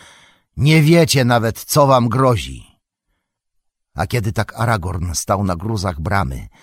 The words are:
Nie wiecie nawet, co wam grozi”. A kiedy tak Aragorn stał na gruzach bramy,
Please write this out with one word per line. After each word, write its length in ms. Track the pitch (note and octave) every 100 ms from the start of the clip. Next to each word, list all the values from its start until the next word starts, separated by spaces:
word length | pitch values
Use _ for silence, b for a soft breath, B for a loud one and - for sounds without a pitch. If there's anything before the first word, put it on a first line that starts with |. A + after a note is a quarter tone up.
| b b b b b -
Nie 240 | C#3+ D#3+
wiecie 440 | D3 E3+ D#3+ C#3 B2
nawet, 340 | A#2+ A2 -
co 280 | - D3+ C#3
wam 220 | B2+ A#2
grozi”. 560 | B2+ C3 A2 B1+ B1+ - _ _ _ _ _ _ _ _ _ _ _ _ -
A 120 | -
kiedy 240 | B2 G#2
tak 220 | A2+ G2+ -
Aragorn 540 | A2+ A2 F#2+ G2 E2+
stał 300 | E2+ - G2
na 120 | G2 F2
gruzach 460 | G#2 A2 F#2+ D#2
bramy, 460 | D#2 G2 C#2 C2 G1+ B